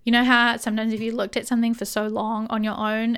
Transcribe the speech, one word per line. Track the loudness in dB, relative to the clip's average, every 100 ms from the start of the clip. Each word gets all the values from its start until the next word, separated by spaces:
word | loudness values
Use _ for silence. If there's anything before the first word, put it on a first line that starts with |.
you | 2
know | 4 6
how | 4 4 0
sometimes | -2 -2 -2
if | -2
you | -4
looked | -2 -2 -4
at | -2
something | 0 2
for | 0 -2
so | -2 -2
long | -2 -2 -2 -4
on | -2
your | -2 -2
own, | -2 0 0